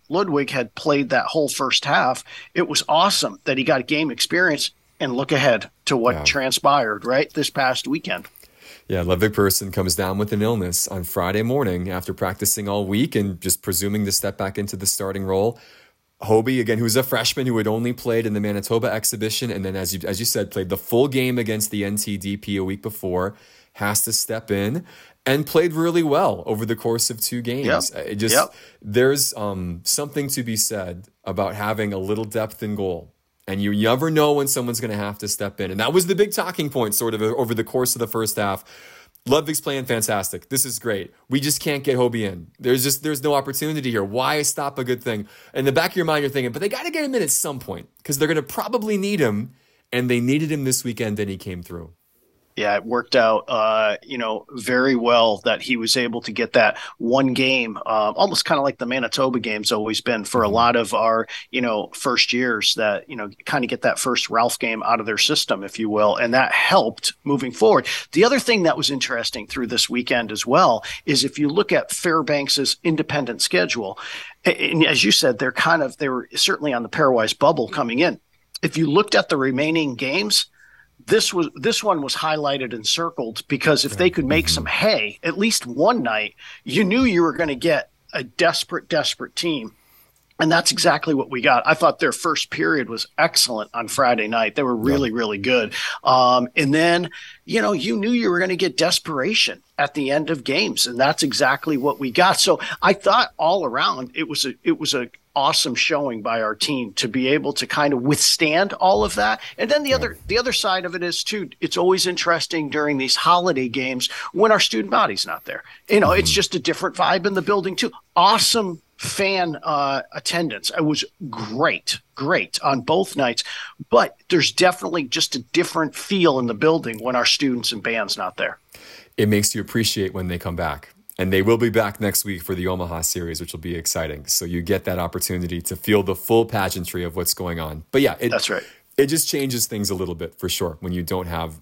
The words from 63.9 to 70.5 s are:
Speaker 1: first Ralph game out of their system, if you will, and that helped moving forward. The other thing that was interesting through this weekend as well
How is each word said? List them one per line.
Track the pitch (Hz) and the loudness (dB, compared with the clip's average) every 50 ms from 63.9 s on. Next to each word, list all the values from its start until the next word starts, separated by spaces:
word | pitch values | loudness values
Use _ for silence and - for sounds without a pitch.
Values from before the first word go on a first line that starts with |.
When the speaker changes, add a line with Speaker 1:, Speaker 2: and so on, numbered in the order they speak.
| - - | 0 0
Speaker 1:
first | - 131 120 120 - - | -2 -2 -2 -2 -2 0
Ralph | 110 113 117 120 - - | 2 2 2 2 0 -2
game | - 117 113 110 | -4 -4 -4 -2
out | 107 110 117 110 | -2 0 0 0
of | 107 | 0
their | 107 107 101 | -2 0 0
system, | - - 151 - - - 117 95 101 | 2 2 2 0 0 0 -2 -4 -4
if | 98 - - | -6 -6 -4
you | 113 107 | -2 0
will, | 104 107 107 104 98 | 2 4 4 4 4
and | - 120 117 117 | 2 2 2 2
that | 131 131 123 | 2 2 2
helped | - - - - 180 190 120 220 - - - - - _ - | 2 0 2 4 4 4 2 2 -2 -4 -6 -6 -6 _ -4
moving | 147 143 135 135 127 | -2 -2 -2 -2 -4
forward. | 123 - 214 220 202 139 - - - - - - - | -2 2 4 6 6 4 4 0 -4 -8 -8 -2 2
The | 156 208 | 4 4
other | 240 277 262 | 4 4 2
thing | - - 233 208 175 | 2 2 2 2 4
that | 160 135 | 2 2
was | 147 151 - | 0 0 -2
interesting | 143 131 - - 131 117 113 - - 123 104 | -2 -2 -4 -4 -4 -4 -4 -4 -6 -8 -10
through | - - 139 123 110 | -8 -6 -6 -4 -2
this | 120 113 - - | 0 0 0 0
weekend | 123 123 120 - 131 120 117 104 | 0 -2 0 0 0 0 0 -2
as | 107 104 - | -4 -6 -2
well | 120 | 2